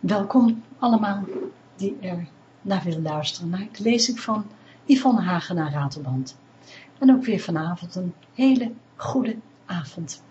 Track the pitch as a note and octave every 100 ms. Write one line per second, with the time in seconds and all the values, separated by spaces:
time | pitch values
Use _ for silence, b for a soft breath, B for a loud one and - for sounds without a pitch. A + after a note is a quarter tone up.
0 | E3+ G3+ G3+ C4 A#3 A3+ - - A#3+ A3+
1 | G#3 G3+ F#3+ - - - - - G3 -
2 | F#3 F3 E3+ - - - G3 F#3+ E3+ D#3+
3 | D#3 D3+ D3 - E3+ F3+ G#3 - G#3+ A#3+
4 | A#3+ A#3 - G#3+ G#3 B B B - C4
5 | C4+ A3+ F3+ F3 - F3 D3+ C#3+ C#3+ D3+
6 | C3 C3 C3 - - - B B B B
7 | C4 B3+ A3+ G3 - D#3+ D#3+ F3 F3 F#3
8 | F3+ - - - C4+ B3+ A#3 - - -
9 | - C4 A3+ A3+ - - - F3 D3 -
10 | E3 - -